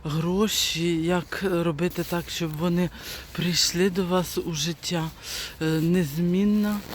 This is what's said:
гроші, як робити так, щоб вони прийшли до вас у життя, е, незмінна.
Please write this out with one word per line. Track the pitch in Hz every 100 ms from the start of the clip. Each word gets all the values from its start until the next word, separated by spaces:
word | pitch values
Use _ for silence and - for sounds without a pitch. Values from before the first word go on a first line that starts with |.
гроші, | 156 160 170 185 214 - - 165 170 165
як | 165 180 - - 185
робити | 170 170 147 175 175
так, | 165 175 147
щоб | - 165 151
вони | 175 175 180 - - - -
прийшли | - 170 160 - 170 190
до | 180
вас | 180 185 175 185
у | 175
життя, | 151 160 156 - 170 156 - - - - -
е, |
незмінна. | 160 160 165 180 151 156 175 185 208 208 208 208 -